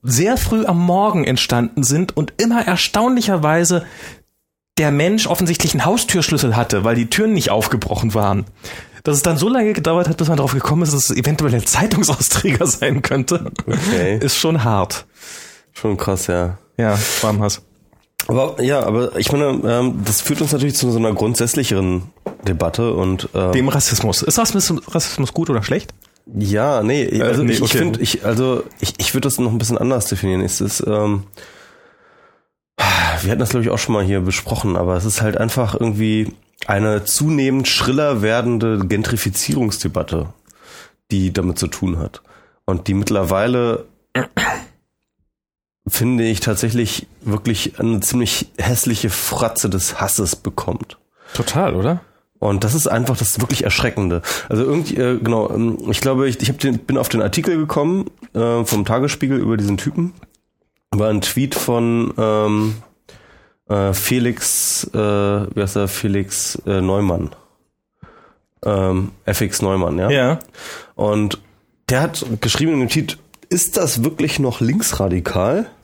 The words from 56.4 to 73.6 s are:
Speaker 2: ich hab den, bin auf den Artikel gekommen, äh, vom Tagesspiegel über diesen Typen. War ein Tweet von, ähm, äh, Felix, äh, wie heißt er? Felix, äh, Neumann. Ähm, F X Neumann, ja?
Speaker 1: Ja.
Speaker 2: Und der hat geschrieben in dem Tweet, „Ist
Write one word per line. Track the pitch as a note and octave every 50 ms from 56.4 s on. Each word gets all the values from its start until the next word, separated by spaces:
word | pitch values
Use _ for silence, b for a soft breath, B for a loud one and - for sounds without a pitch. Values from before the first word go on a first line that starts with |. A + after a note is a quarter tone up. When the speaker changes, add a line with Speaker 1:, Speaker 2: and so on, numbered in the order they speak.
Speaker 2:
ich | - A2
hab | C3 -
den, | - C#3 A#2+ A2
bin | - - C3+
auf | B2+ B2 -
den | - -
Artikel | - G#2 - E3+ D#3 F#3 F3
gekommen, | D#3+ D#3 D3+ - D#3 C#3+ D#3+ F3+ G3 F3+ - _ _ - - -
äh, | G#2 A#2 A#2 A#2 A#2+ A2+
vom | - - G#2 G2
Tagesspiegel | G#2 A2+ B2 C3+ D3 D3 - D3 C3 C#3 B2+
über | - G#2+ A2+
diesen | G#2+ G2+ G2+ G2+
Typen. | G2 - C#3+ D3+ - E3+ F3+ - - - _ _ _ _ _ _ _ _ _ _ _ _ _
War | - G2+ G#2 A2
ein | G#2+ G2+
Tweet | - - - B2+ C3+ C#3+ -
von, | - - - A#2+ A#2+ A#2 A#2 A#2 A#2 A2+ - -
ähm, | - A2 A2 G#2+ G#2+ G#2+ G#2+ G#2 G#2+ G#2+ A2 A2 A2 - - _ _ _ B B B B B B B B B B B B -
äh, | G#2 G2+ G2 G2 F#2+
Felix, | - - - B2 B2+ A#2+ B2 A#2 - - - - - - - - - - - -
äh, |
wie | A2 G#2+ G#2 G#2 G2+ G2+ G2+ G2+ G#2 G2+ - - G#2+
heißt | G2+ G2 -
er? | G#2 G2+
Felix, | F#2+ - - - G#2 G2 G2+ F#2+ G2 - - - - - - -
äh, | - G2 F#2+
Neumann. | F#2 F#2 F#2+ G2+ G#2 F#2 E2+ E2 E2 - - - - _ _ _ _ _ _ _ _ _ _ B B B B B B B B B B _ _ _ -
Ähm, | G#2+ G#2 F#2+ F#2+ F#2 F#2 F#2+ G2 G2+ - - _
F | - G2+ -
X | A2 F#2+ - -
Neumann, | G#2 F#2+ F#2+ F#2+ F2 E2 D2 F2
ja? | F#2 A2
Speaker 1:
Ja. | C#3+ C#3 B2 B2 D#3+ D3+ - B B B B B B B B B B
Speaker 2:
Und | - G#2+ G#2 G#2 G#2+ G#2+ G2+ - - - - _ _ _ _ _ _ _ -
der | B2+ B2+
hat | D#3 D#3+ D#3+ - - B2 A2+ G#2+
geschrieben | - A#2 - - D3 D#3+ D#3+
in | C#3
dem | B2+ A2
Tweet, | - D#3 D3+ - - - _ _ - _ - _
„Ist | F3 F3